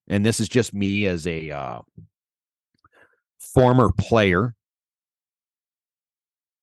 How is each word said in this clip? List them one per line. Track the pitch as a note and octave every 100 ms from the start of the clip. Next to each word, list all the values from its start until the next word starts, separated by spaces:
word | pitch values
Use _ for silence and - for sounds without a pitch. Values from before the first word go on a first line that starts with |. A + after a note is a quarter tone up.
| -
And | G2+
this | G#2+ G#2+
is | G#2+
just | - -
me | G2+ G2 G2+
as | G2+ F2 E2+
a, | D#2+ D#2
uh, | C#2+ C2 A#1 - - - _ _ _ _ _ _ _ _ _ _ _ _ _
former | - - B2 B2+ G#2
player | - - A2+ G2+ F2+ B2 - _ _ _ _ _ _ _ _ _ _ _ _ _ _ _ _ _ _ _ _